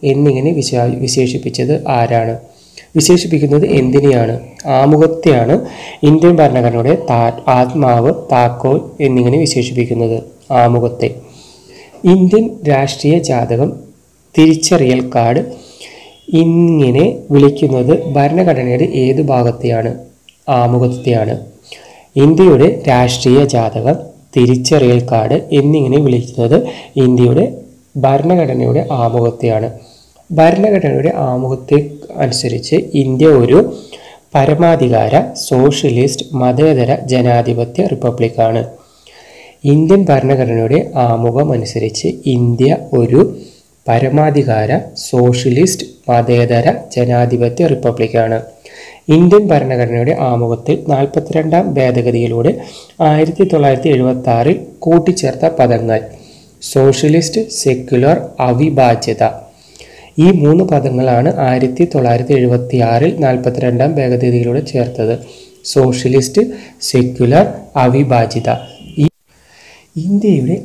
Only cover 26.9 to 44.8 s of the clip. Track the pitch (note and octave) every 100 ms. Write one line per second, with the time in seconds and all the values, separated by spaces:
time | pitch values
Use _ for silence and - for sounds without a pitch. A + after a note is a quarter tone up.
26.9 | C#3 B2+ B2 A#2+ C#3 B3+ - - _ _
27.9 | C#3 C3+ C#3 E3 F3+ C#3 B2 B2 C#3 -
28.9 | C3 A#2 A#2+ A#2 A#2 A#2+ A2 A2+ - -
29.9 | _ _ _ - D#3+ D#3+ F#3+ G#3+ F#3+ D#3
30.9 | C3+ D3+ - C3 B2+ C3 C3 - C#3+ D3
31.9 | - - - A#2+ - B2 A#2 - D#3 -
32.9 | C#3+ C3 C3 D#3 C3+ A#2+ E3+ B3+ - -
33.9 | - - - _ D3 C#3 D3+ E3+ E3 B2
34.9 | A2+ A2 D3+ B3 - - B2+ C#3+ D3 C#3+
35.9 | A#2 C#3 - - C#3 B2+ B2 D#3 C3 A#2+
36.9 | - B2+ B2+ A#2+ A#2+ A#2+ A#2 A#2 - G3
37.9 | C3 A#2+ A#2+ A2+ A#2+ A2+ A2+ A#2 - _
38.9 | _ _ - - - - _ C#3+ D3 D#3+
39.9 | G3 E3+ C3+ C3 C3+ A#2 A2+ A2+ D3+ -
40.9 | C#3 A#2+ A2+ A#2 B2 D3+ - - A2+ A2
41.9 | - D#3+ - A#2+ B2 A#2+ A#2 C3 - -
42.9 | B2+ A#2 B2+ - - - _ _ _ -
43.9 | A#2 C3 D3 D3+ C#3+ A#2+ A2 G#2+ D#3+